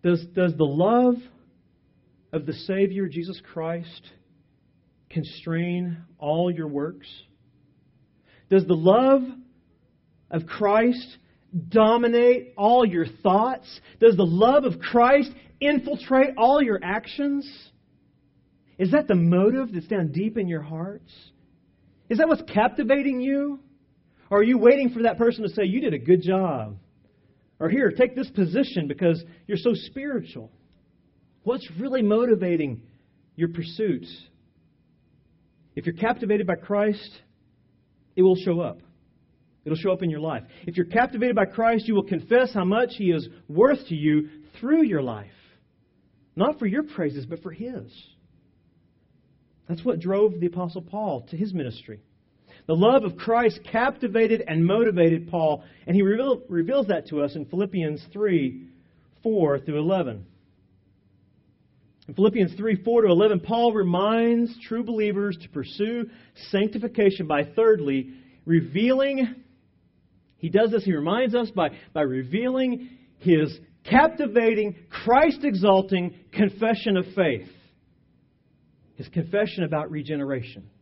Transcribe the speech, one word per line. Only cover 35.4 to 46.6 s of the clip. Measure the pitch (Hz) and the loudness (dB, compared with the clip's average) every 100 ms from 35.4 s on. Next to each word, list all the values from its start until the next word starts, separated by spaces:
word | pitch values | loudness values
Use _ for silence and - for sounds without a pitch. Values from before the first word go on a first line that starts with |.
| _ _ _ - | _ _ _ -8
If | - | -8
you're | |
captivated | 165 220 233 214 208 180 | -4 -2 -2 0 0 0
by | 170 | -6
Christ, | - 202 214 208 - - _ _ _ _ _ _ _ _ _ - | -2 0 0 -2 -8 -20 _ _ _ _ _ _ _ _ _ 2
it | |
will | 185 185 | 4 4
show | 190 170 | 0 -4
up. | 156 - - _ _ _ _ _ _ _ | -4 -10 -20 _ _ _ _ _ _ _
It'll | 151 160 | -8 -4
show | 190 | -2
up | 185 | -2
in | 180 | -2
your | 151 | -4
life. | 160 127 - - - | -6 -8 -10 -14 -8
If | 170 | -4
you're | 170 | -2
captivated | 214 262 240 247 | 0 0 0 0
by | 220 196 | 2 0
Christ, | - 226 226 220 | 0 0 0 0
you | |
will | 208 | -2
confess | - 170 - 240 254 | 0 -6 2 2 2
how | 214 | 0
much | 180 214 247 - | 0 0 0 -2
he | 190 | -2
is | 160 131 - _ | 0 -4 -16 _
worth | 151 254 285 - | 2 2 2 -4
to | |
you | 160 151 151 151 - - - | -2 2 0 -2 -14 -20 -12
through | 233 320 | -2 2
your | 285 165 | 2 0
life. | 127 107 98 _ _ _ _ _ _ _ _ _ _ - | -4 -8 -14 _ _ _ _ _ _ _ _ _ _ -2
Not | 233 | -2
for | 302 | 0